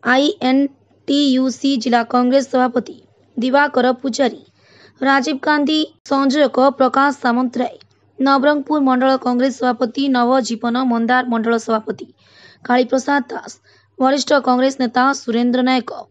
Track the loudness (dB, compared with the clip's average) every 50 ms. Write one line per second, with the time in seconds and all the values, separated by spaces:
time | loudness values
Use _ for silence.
0 | 0 2 2 2 2 0 -2 -2 -2 0 2 2 0 -2 -4 _ _ _ _ _
1 | _ -2 0 0 2 2 2 2 0 -2 -4 -2 -2 -2 -2 0 -2 0 0 0
2 | 0 0 0 0 2 4 2 2 0 0 0 0 0 0 0 -4 -6 -6 -16 -20
3 | _ _ _ _ _ _ _ -4 -2 0 2 2 2 2 0 0 0 0 0 -2
4 | -4 -8 -2 0 -2 -2 -2 -6 -20 _ _ _ _ _ _ _ -20 -20 _ _
5 | -2 0 0 0 0 -2 -4 -4 -2 -2 0 0 0 0 0 -2 -4 -4 _ _
6 | _ -4 -2 0 0 0 2 2 0 2 2 2 2 2 2 2 0 2 2 2
7 | 2 2 0 -2 -2 -2 0 0 -2 -2 -4 -4 -6 -6 -8 -14 -20 _ _ _
8 | _ _ _ -2 0 2 2 4 4 2 2 0 -2 -2 -2 0 2 2 2 2
9 | 2 2 0 0 0 -2 0 0 0 -2 -2 -2 -2 -2 0 -2 -4 -4 -2 -4
10 | -2 0 0 0 2 2 2 0 0 -2 -6 -6 -4 -4 -2 -2 -2 -2 0 0
11 | 0 2 0 0 0 0 -2 -2 0 0 -2 -2 0 -2 -2 -2 -2 -6 -10 -10
12 | -12 -20 _ _ _ _ _ -20 -20 -20 -20 _ _ 0 0 0 2 2 0 -2
13 | 0 0 -2 -2 -2 -4 -12 -14 -14 -16 -20 _ _ _ _ _ _ _ _ 0
14 | 0 2 2 0 0 2 0 2 2 2 0 2 2 0 0 -2 -6 -2 0 0
15 | 2 2 0 -2 -4 -4 -2 0 0 0 0 0 0 2 0 0 -2 -6 -14 -14
16 | -16 _